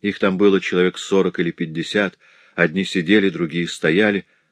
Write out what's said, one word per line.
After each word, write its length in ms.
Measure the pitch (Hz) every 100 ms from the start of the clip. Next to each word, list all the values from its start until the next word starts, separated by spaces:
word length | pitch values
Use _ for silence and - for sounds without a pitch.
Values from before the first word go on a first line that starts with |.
Их 180 | 104 98
там 180 | 101 92
было 240 | 104 95
человек 380 | - 92 90 -
сорок 400 | - 98 92 87
или 140 | 85
пятьдесят, 680 | - 85 80 80 104 98 _ _ _ _
одни 300 | - 87 82
сидели, 460 | 92 98 82 104 98
другие 380 | 85 85 80 85
стояли, 580 | - 82 82 107 101 - _ _